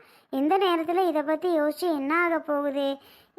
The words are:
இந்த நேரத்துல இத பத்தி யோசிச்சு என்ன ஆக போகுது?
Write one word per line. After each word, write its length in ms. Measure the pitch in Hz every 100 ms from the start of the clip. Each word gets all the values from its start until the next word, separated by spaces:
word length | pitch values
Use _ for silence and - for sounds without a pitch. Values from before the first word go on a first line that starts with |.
| - - _
இந்த 280 | 269 285 381
நேரத்துல 500 | 381 339 320 349 359
இத 160 | 302
பத்தி 360 | 285 311 359 320
யோசிச்சு 280 | 294 294 359
என்ன 300 | 302 269 330
ஆக 160 | 349 320
போகுது? 580 | 311 285 285 277 277 277 - - _